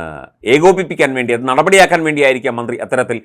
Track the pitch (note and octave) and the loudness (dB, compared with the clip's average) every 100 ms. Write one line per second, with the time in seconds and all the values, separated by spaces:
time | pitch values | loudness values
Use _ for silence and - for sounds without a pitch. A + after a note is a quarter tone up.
0 | E2 D2 C2 _ G2+ C#3+ F3 F3+ D#3+ D#3 | -12 -14 -18 _ 0 4 4 2 -4 -2
1 | D3 C3 A#2+ A#2 C3 C3 D#3+ F#3+ F3 E3+ | -2 -2 -2 -2 0 0 2 4 4 2
2 | D#3 D3 C#3 B2+ B2+ A#2+ A#2 B2 G#2+ B2+ | -2 0 0 0 -4 -6 -8 -8 -4 -4
3 | A#2+ A#2 | -2 -6